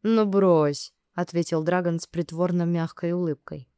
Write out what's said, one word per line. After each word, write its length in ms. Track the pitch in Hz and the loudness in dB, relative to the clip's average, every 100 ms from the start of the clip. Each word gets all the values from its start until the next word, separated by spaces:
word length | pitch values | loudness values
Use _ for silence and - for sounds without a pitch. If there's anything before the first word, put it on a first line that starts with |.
«Ну 220 | 208 226 208 | 2 2 4
брось», 680 | 196 196 165 147 143 - _ _ | 4 4 4 2 -2 -10 _ _
ответил 500 | - 175 170 170 160 | -8 -4 -2 -2 -2
Драгон 360 | 160 180 175 165 | 0 0 0 -2
с 80 | - | -4
притворно 560 | 165 156 160 180 175 | -6 -6 -2 0 0
мягкой 500 | 170 170 165 - 170 | 0 -2 -4 -6 -4
улыбкой. 560 | 175 170 143 - 151 131 | -2 -4 -6 -10 -16 -16